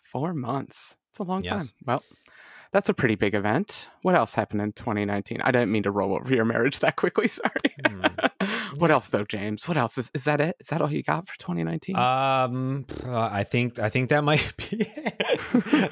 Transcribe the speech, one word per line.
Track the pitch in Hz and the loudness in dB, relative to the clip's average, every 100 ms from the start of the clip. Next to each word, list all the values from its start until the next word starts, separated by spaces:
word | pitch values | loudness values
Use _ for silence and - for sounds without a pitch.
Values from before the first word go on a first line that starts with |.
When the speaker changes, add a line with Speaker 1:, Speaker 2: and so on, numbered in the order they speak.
Speaker 1:
Four | - 127 165 | -10 -4 -4
months. | 160 120 135 - - - - _ | -4 -4 -4 -6 -12 -14 -16 _
It's | - | -10
a | |
long | 180 190 | -4 -4
Speaker 2:
Yes. | 180 202 131 | -2 -4 -6
Speaker 1:
time. | - | -8
Well, | 123 135 - _ - - - - - | -4 -4 -4 _ -20 -20 -20 -20 -2
that's | 196 208 | 0 2
a | |
pretty | - 120 101 | 2 2 2
big | 104 | 2
event. | 104 104 135 208 - - - | 2 2 2 0 -8 -14 -4
What | 185 | 2
else | 170 113 | 4 4
happened | - 101 104 | 0 -2 -2
in | 104 | -2
twenty | - 120 104 | -4 -2 0
nineteen? | 101 101 - 110 | 0 -2 -4 -6
I | - | 0
didn't | 123 107 | 2 2
mean | 110 | 0
to | 101 | 0
roll | 101 95 | 0 0
over | 95 127 | -2 0
your | 123 113 | 2 2
marriage | 117 131 - | 2 0 2
that | 156 - | -2 0
quickly. | 180 - 240 | 0 0 0
<laughs> | |
Sorry. | - - - - - - | -2 -4 -2 -2 0 -2
Speaker 2:
Hmm. | 139 190 - - - 196 226 208 147 | 0 -2 0 -2 -2 -4 -4 -6 2
Speaker 1:
What | 165 | 4
Speaker 2:
Yeah. | |
Speaker 1:
else, | 139 - | 4 4
though, | 104 | -2
James? | 104 104 104 104 165 | -2 -4 -4 -4 -2
What | 156 | 0
else? | 117 - | 0 -2
Is, | 120 | -4
is | 147 | -2
that | 151 147 | 0 2
it? | 160 - | 0 -2
Is | - | -4
that | 156 | -2
all | 147 | 0
you | 147 | 0
got | - 156 190 | -2 -2 -4
for | - | -12
twenty | - 170 | -6 -2
nineteen? | 165 165 - 117 | -2 -2 -2 0
Speaker 2:
Um, | 127 131 135 131 127 127 131 139 - - 127 | 2 2 2 2 2 0 -2 -4 -6 -10 -4
uh, | 117 113 | -2 0
I | 101 | 0
think, | 98 123 123 120 | 0 0 0 0
I | 107 | 0
think | 123 127 | 0 2
that | 147 | 2
might | 147 151 - - | 4 2 0 -6
<laughs> | - | -6
be | 226 | -4
it. | - 302 269 - - - - 247 - 302 196 | -4 -4 -6 -4 -2 -2 2 0 4 2 4